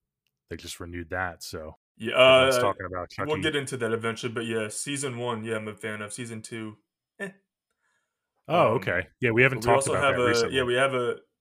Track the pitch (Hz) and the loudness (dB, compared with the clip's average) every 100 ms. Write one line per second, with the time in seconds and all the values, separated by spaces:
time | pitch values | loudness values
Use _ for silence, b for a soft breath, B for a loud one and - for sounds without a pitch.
0 | _ _ _ _ - 82 85 - 87 87 | _ _ _ _ -16 -14 -12 -14 -10 -10
1 | 82 90 92 82 - 87 78 - _ - | -6 -4 -4 -8 -12 -12 -12 -16 _ -10
2 | 113 127 131 131 131 127 101 95 92 90 | 0 6 8 8 6 4 2 -2 -6 -8
3 | 87 - 95 151 151 147 135 131 113 110 | -8 -6 -4 -2 -2 -2 -4 -4 -2 -2
4 | 113 110 123 113 117 113 107 - - 139 | -4 -6 -6 -6 -4 -4 -4 -8 -8 -6
5 | 139 120 120 110 113 110 107 104 110 107 | -6 -6 -4 -4 -4 -6 -6 -10 -10 -8
6 | 104 - 117 110 - 113 110 107 _ _ | -10 -10 -10 -12 -12 -10 -10 -14 _ _
7 | _ - 196 - _ _ _ _ _ _ | _ -12 -12 -12 _ _ _ _ _ _
8 | _ _ _ _ - 170 131 113 107 90 | _ _ _ _ -2 2 4 2 0 -2
9 | - _ 123 113 131 123 117 123 139 143 | -4 _ 0 4 4 4 2 4 2 0
10 | 139 131 123 120 117 131 123 123 135 127 | 2 2 2 2 2 0 0 2 2 2
11 | 120 - _ _ | -2 -4 _ _